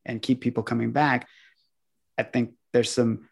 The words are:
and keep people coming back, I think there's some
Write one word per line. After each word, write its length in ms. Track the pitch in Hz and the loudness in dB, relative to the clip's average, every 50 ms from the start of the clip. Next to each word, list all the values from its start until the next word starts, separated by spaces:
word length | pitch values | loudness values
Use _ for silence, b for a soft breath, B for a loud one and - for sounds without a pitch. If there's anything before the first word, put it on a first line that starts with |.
| - | -10
and 160 | - 117 110 - | -10 -8 -4 0
keep 180 | - 127 127 | 0 0 0
people 220 | - 123 120 117 113 | 0 -2 -2 -2 -2
coming 280 | - 120 117 113 113 120 | -2 -2 -2 0 0 0
back, 360 | 139 151 143 127 123 - b b b b b b b b b _ _ _ _ _ _ _ _ _ - | 2 2 2 2 0 -2 b b b b b b b b b _ _ _ _ _ _ _ _ _ -4
I 40 | 120 | -4
think 300 | - - 123 117 113 - _ _ _ - | -2 -2 -2 -2 -2 -4 _ _ _ 0
there's 180 | 123 117 - | 2 2 2
some 380 | - 131 120 117 110 - - - | 2 0 2 2 0 -2 -6 -14